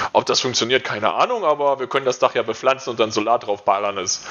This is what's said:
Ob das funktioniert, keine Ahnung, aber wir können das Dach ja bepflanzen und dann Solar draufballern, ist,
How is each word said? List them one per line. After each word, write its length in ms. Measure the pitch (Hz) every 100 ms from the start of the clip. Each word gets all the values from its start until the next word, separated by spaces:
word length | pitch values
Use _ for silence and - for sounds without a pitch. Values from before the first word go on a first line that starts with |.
| -
Ob 140 | 110 -
das 140 | 120
funktioniert, 440 | 131 117 113 131
keine 300 | - 110 104
Ahnung, 300 | 104 196 240
aber 340 | 170 147 143 131
wir 60 | 127
können 180 | 135
das 140 | 131 120
Dach 160 | 127
ja 80 | 123
bepflanzen 480 | 113 107 131 135 135
und 100 | 113
dann 100 | 107
Solar 280 | 107 107 120
draufballern, 580 | 107 101 - 98 104 98
ist, 260 | 95 - -